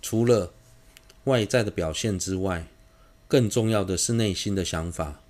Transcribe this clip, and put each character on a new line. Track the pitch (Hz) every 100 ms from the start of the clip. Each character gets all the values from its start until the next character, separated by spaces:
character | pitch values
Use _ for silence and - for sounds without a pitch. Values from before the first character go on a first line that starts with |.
除 | - 110 120
了 | 117 87 - - - - - - -
外 | - 131 104
在 | 123
的 | 104
表 | 92 82
现 | 82 113 95
之 | 95 95
外， | 95 87 82 - - _ - - -
更 | 143 110
重 | 120 110
要 | 110 95
的 | 90
是 | -
内 | 117 110
心 | 92 -
的 | 98 85
想 | 85 85
法。 | - 78 76